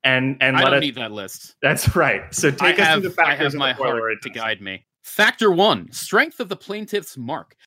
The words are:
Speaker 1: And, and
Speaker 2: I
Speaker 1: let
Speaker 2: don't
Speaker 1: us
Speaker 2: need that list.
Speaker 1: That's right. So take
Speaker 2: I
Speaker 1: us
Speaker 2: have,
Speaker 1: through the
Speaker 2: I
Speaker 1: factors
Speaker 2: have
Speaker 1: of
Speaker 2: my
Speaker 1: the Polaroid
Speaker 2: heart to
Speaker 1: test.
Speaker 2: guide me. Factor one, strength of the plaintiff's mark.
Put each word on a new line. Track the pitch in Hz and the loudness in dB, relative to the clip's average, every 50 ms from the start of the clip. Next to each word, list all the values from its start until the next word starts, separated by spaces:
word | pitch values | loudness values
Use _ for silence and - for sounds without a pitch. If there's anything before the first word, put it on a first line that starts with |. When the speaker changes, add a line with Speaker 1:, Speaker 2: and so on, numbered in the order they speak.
| - | 2
Speaker 1:
And, | 131 131 127 131 135 139 135 | 2 2 2 2 0 0 2
and | 127 135 131 | 2 2 4
Speaker 2:
I | 131 | 4
Speaker 1:
let | - 135 | 4 4
Speaker 2:
don't | 139 | 4
Speaker 1:
us | 139 | 2
Speaker 2:
need | 151 143 120 | 0 -2 -6
that | 127 117 110 | -8 -10 -10
list. | 104 104 98 95 - - - - _ _ - | -8 -10 -10 -12 -14 -16 -20 -20 _ _ 0
Speaker 1:
That's | 135 147 139 - - - | 0 0 2 0 0 2
right. | 170 156 135 104 98 - - | 2 2 2 2 -2 -4 -8
So | - - 147 147 | -6 0 0 0
take | 139 - 139 - 151 208 | 0 2 0 0 2 4
Speaker 2:
I | 202 | 4
Speaker 1:
us | |
Speaker 2:
have, | 160 156 208 | 4 4 2
Speaker 1:
through | 185 180 | 0 -4
the | - - | 0 2
Speaker 2:
I | 165 | 2
Speaker 1:
factors | 151 147 143 156 | 2 2 0 -2
Speaker 2:
have | 143 139 | -4 -2
Speaker 1:
of | 143 | -2
Speaker 2:
my | 139 131 123 | -2 -2 -2
Speaker 1:
the | 123 | -2
Polaroid | 135 131 131 117 | -2 -2 -2 -2
Speaker 2:
heart | 113 110 110 104 | -2 -4 -4 -6
to | - 127 | -8 -12
Speaker 1:
test. | - 117 | -10 -6
Speaker 2:
guide | 113 113 107 98 | -6 -6 -6 -6
me. | 101 95 95 92 _ _ _ _ _ | -8 -12 -12 -12 _ _ _ _ _
Factor | - - - 214 233 247 - 226 208 | -10 0 2 2 2 2 4 2 4
one, | 180 165 196 214 151 98 82 - | 4 6 4 4 4 0 -4 -12
strength | - - - - 185 220 285 330 - - | -12 -12 -8 0 0 0 0 0 -2 -10
of | 247 185 | -8 -8
the | 190 | -8
plaintiff's | - - - 202 214 220 - 208 202 165 - - | -12 -10 -10 -10 -10 -8 -6 -6 -6 -6 -8 -14
mark. | 135 120 117 156 147 - _ _ _ _ | -12 -8 -8 -8 -10 -10 _ _ _ _